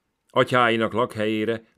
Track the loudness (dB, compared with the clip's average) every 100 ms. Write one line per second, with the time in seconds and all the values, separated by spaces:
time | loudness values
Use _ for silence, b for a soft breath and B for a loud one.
0 | _ _ _ 0 2 2 2 2 0 0
1 | -2 -2 -2 -2 -2 -4 b